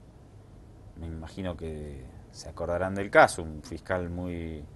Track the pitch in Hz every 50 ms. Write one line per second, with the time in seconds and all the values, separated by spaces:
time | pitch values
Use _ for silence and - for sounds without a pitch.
0 | - - - - - - - - - - - - - - - - - - - -
1 | 80 82 80 80 80 85 - 98 92 90 85 82 82 80 78 76 76 73 71 69
2 | 65 - - - - - - - - 80 80 - 85 85 87 87 92 95 98 98
3 | 101 104 - 156 139 - - - 85 80 78 76 - - 82 78 - - 92 90
4 | 90 87 87 87 90 90 87 85 82 82 80 78 78 - -